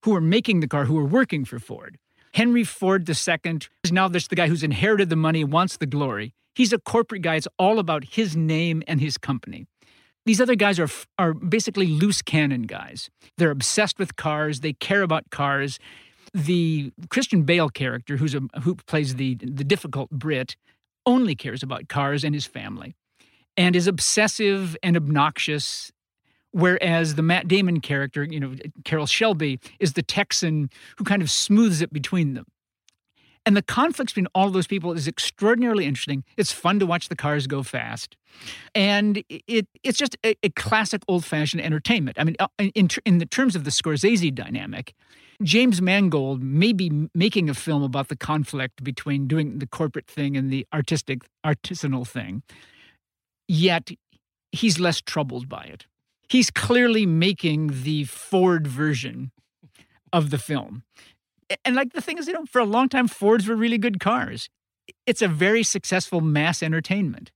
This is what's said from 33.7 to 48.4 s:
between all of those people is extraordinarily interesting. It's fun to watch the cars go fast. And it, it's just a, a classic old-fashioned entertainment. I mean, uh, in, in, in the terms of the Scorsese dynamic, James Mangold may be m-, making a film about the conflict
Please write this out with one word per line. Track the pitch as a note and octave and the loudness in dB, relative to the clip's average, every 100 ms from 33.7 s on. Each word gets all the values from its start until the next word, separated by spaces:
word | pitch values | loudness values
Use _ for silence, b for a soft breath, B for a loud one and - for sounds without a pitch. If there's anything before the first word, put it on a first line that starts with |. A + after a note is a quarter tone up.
| - D4 - B3+ | 0 0 0 -4
between | - F3+ F#3 | -2 -2 2
all | G3 | 2
of | |
those | F#3 E3+ | 2 0
people | G3 E3+ | -4 -4
is | E3 D3 | -4 -4
extraordinarily | - - - G#3 A#3 A#3+ G#3+ C#3+ | -4 -8 0 2 4 2 2 0
interesting. | C3+ - C#3 - - | -2 -4 -6 -8 -4
It's | G3+ | -2
fun | - E3+ G3+ | 0 0 2
to | F#3+ | 2
watch | E3+ - | 0 -4
the | E3+ | -6
cars | D3 D3 C3 | -2 -2 -2
go | C#3 | -4
fast. | C3 B2+ A#2 A2+ - _ B B B B B - | -4 -6 -6 -10 -12 _ B B B B B 0
And | G3 G3+ G#3 G3+ - | 2 2 2 0 -4
it, | E3 - A3+ G3 _ | -16 -2 -2 -2 _
it's | - - | -4 0
just | C#4 - A3 | -2 -2 -2
a, | A3 | 0
a | G3 | -2
classic | - - A3 G#3+ G#3 - | -2 0 2 2 -4 0
old-fashioned | F3+ E3 D#3 D3+ - | 0 0 -2 -2 -2
entertainment. | - D3+ - A#3 C3+ - | -2 -2 2 0 0 0
I | D#3+ | -2
mean, | D#3+ | 0
uh, | G3 - | -2 0
in, | G3+ A3 | -2 4
in, | F#3 - - | 2 2 2
in | F3 | 2
the | E3 | 2
terms | - C4 F3+ | 0 2 2
of | |
the | D3 | -2
Scorsese | C3+ - D3+ G3 A3+ E3+ | -2 -2 2 2 4 0
dynamic, | C3 - - G2 G2+ - _ b b b b | -2 -6 -8 -8 -10 -12 _ b b b b
James | F#3+ F#3 B3+ F#3 | 2 4 4 4
Mangold | F#3 G3 F#3+ D3+ C3+ C3+ | 2 4 4 2 0 -2
may | C3 C#3+ G3+ | 0 2 4
be | G#3 F3+ | 2 0
m-, | D3 D#3 E3+ | 0 -2 2
making | G3 G#3 E3 | 2 2 0
a | |
film | C3+ - D3 | -2 -2 0
about | C#3 C3+ C#3 | 0 -2 -4
the | D3 | -8
conflict | - D#3 | -4 -2